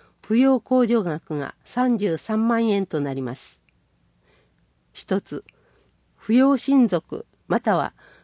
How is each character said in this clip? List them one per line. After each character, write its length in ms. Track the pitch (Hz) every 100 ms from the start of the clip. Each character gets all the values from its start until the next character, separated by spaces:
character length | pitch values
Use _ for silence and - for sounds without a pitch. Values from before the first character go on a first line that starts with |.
| _ _ -
扶 80 | 226
養 240 | 269 262
控 280 | - 254 233
除 160 | 233
額 340 | 175 156 - 147
が 160 | 139 -
三 360 | - 247 254 226
十 180 | 202 160
三 300 | - 220 226
万 200 | 226 226
円 200 | 202 190
と 120 | 156
な 140 | 143
り 80 | 135
ま 140 | 127 127
す。 260 | - - _ _ _ _ _ _ _ _ _ _ _ _ _
一 300 | - - 196
つ、 240 | - 147 - _ _ _ _ _ _ _
扶 140 | -
養 240 | 233 269 269
親 300 | - 277 233
族、 400 | 170 - - - _ _
ま 120 | 202
た 180 | 226 175
は 160 | - - - _